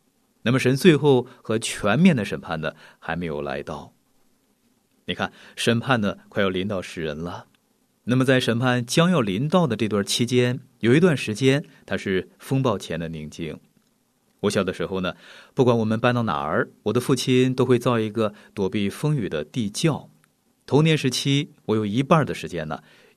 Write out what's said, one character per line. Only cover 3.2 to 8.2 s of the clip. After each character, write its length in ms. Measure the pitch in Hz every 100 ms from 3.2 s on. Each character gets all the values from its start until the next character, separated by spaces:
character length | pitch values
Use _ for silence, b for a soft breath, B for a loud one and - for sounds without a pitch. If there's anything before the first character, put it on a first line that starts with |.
| 85
有 160 | 73
来 220 | 71 71
到。 300 | 73 73 - _ _ _ _ _ _ _ _ _ _ _ -
你 80 |
看， 180 | 90 95 B B -
审 240 | 127 117
判 220 | 120 120
呢， 160 | 101 - -
快 160 | 110
要 60 | 98
临 180 | 90 101
到 140 | 95
世 200 | - 85
人 160 | 80 76
了。 280 | 85 - - _ _ _ _ _ -
那 100 |
么 80 | 127